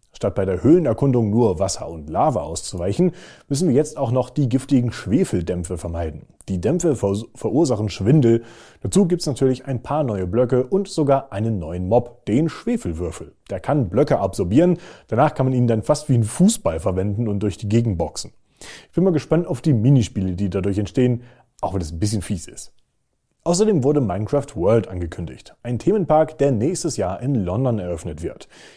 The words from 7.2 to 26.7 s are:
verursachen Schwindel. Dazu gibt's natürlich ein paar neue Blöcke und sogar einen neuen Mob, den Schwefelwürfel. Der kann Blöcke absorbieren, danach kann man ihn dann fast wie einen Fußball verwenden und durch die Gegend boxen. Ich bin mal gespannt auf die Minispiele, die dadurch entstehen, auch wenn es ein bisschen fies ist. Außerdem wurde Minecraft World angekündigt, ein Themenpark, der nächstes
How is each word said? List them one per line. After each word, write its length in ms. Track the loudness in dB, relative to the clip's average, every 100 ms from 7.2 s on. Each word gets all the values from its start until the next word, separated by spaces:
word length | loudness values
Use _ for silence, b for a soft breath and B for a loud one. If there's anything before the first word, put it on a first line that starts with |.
| -6
verursachen 540 | -8 -2 2 2 0 -2
Schwindel. 540 | -2 4 6 6 4 B B B B
Dazu 240 | 0 2 2
gibt's 200 | 0 -2
natürlich 380 | 0 0 0
ein 180 | -4 -6
paar 220 | -4 -2
neue 220 | -2 -2 -2
Blöcke 400 | 0 2 2 0
und 220 | -2 -2
sogar 440 | -2 2 2 0
einen 260 | -4 -2 -4
neuen 300 | -4 -6 0
Mob, 380 | 0 0 -10 -2
den 240 | 0 0
Schwefelwürfel. 840 | -2 -4 -4 -4 -6 -6 -8 -16 _ -10
Der 120 | -8
kann 280 | -2 0 0
Blöcke 300 | 0 2 2
absorbieren, 600 | 0 -2 2 4 4 2 B B B
danach 260 | 2 2
kann 140 | 2 0
man 80 |
ihn 140 | 2 2
dann 160 | 2
fast 260 | 0 0 2
wie 40 |
einen 100 | 2
Fußball 560 | 2 4 4 4 -2 -2
verwenden 460 | -2 -2 -2 -2 -2
und 140 | -2
durch 160 | -2 -4
die 120 | 0
Gegend 280 | 2 2 -2
boxen. 360 | -4 -8 -14 _ _ B B B B
Ich 60 |
bin 100 | 0
mal 80 | 2
gespannt 340 | 2 0 0 0
auf 160 | -2
die 100 | 2
Minispiele, 640 | 4 6 6 4 -2 -4
die 160 | -2 -2
dadurch 260 | 0 -2 -2
entstehen, 460 | -2 2 2 0 B B B -8
auch 100 | -6
wenn 80 | -4
es 120 | -6
ein 60 | -4
bisschen 220 | -2 -2
fies 260 | -4 -8 -8
ist. 280 | -16 -18 _ _ _ _ _ _ _
Außerdem 420 | -2 2 2 2
wurde 180 | 2 2
Minecraft 520 | 0 -2 -2 -2 -2
World 320 | -2 2 2 0
angekündigt, 720 | -6 -8 -8 -12 -12 -20 _
ein 160 | -8 -4
Themenpark, 580 | 0 0 2 2 2 0
der 160 | 0
nächstes 460 | 2 -2